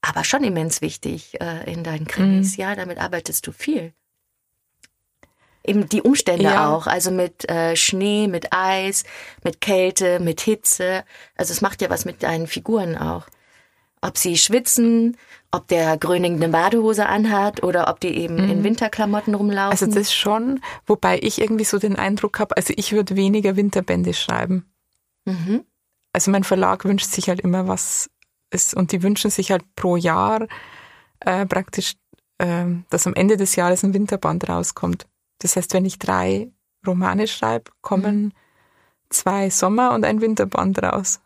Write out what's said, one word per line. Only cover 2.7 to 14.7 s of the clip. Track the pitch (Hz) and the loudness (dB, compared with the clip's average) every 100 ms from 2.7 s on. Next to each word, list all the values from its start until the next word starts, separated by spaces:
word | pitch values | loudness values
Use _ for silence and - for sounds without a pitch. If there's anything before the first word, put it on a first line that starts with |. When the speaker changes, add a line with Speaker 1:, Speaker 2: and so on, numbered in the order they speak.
| 202 | -6
Speaker 1:
damit | 180 175 | -8 -6
arbeitest | 180 180 - 160 - | -6 -6 -4 -6 -6
du | |
viel. | 151 - 294 165 _ _ _ _ _ _ _ _ _ _ _ _ _ _ _ _ _ | -10 -4 -4 -4 _ _ _ _ _ _ _ _ _ _ _ _ _ _ _ _ _
Eben | - 202 175 | -2 0 2
die | 220 | 2
Umstände | 240 285 - 175 | 4 2 2 2
Speaker 2:
Ja. | - 147 151 | 4 4 2
Speaker 1:
auch, | 160 - | 0 0
also | 180 180 | 0 0
mit, | 185 180 - - | 0 -2 -4 -4
äh, | 170 165 165 | -2 0 2
Schnee, | - 190 202 208 214 | 0 0 0 2 0
mit | 170 - | -2 -2
Eis, | 185 190 190 190 196 - - - - 175 | 0 0 0 0 -4 -6 -14 -20 -8 -8
mit | 165 | -4
Kälte, | - 190 185 190 185 180 | 0 2 4 2 2 2
mit | 175 160 | 0 -2
Hitze. | - 214 - - 185 185 - - - - | 0 0 0 0 0 -4 -6 -20 -20 -6
Also | 180 | -4
es | 170 | 0
macht | 196 - | -2 0
ja | 180 | -2
was | 175 | -2
mit | 185 170 | -4 -4
deinen | - 165 160 | -4 -2 -4
Figuren | - - 226 180 160 | -6 -2 -2 0 -4
auch. | 151 170 - _ _ _ _ _ _ _ | -4 -6 -10 _ _ _ _ _ _ _
Ob | 190 - | -6 -2
sie | 185 170 | 0 2
schwitzen, | - 233 247 | 4 2 2